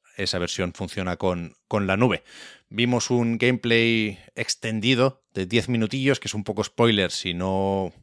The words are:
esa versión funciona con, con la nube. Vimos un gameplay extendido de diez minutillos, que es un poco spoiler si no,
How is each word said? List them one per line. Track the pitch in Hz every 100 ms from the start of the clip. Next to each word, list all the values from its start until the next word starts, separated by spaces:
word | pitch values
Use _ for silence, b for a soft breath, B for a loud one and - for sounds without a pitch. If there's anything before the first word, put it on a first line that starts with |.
| _ -
esa | 95 90
versión | 87 - 90
funciona | - 92 - 92 90
con, | 92 87 82 - _
con | 107 98
la | 95
nube. | 123 90 B B B B _
Vimos | 104 120 123 -
un | 123 117 113
gameplay | 123 127 117 117 117 113 107 98 -
extendido | - 117 - 113 110 110 127 131 - _
de | - 92
diez | 113 107
minutillos, | 120 110 139 135 131
que | -
es |
un | 107
poco | 98 101
spoiler | 104 - 117 104 90
si | - 95 87
no, | 92 95 98 98 92 -